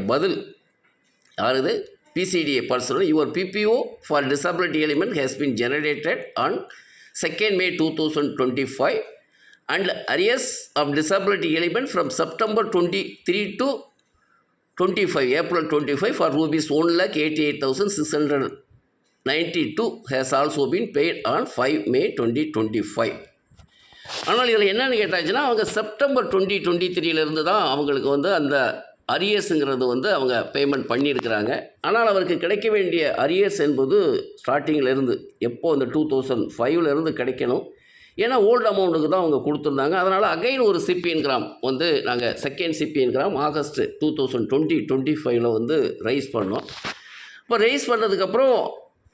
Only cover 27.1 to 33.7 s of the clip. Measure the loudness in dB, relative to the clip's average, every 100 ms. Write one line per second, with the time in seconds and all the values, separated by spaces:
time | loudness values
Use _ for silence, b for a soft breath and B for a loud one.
27.1 | 0 0 0 0 2 2 0 0 0 2
28.1 | 2 2 2 2 2 0 -2 -10 -12 -4
29.1 | -2 0 0 0 0 0 0 0 0 0
30.1 | 0 2 0 0 0 0 0 0 0 0
31.1 | 0 0 -2 0 -4 -6 _ 0 2 4
32.1 | 2 2 0 0 0 0 0 2 0 0
33.1 | 2 2 2 2 2 0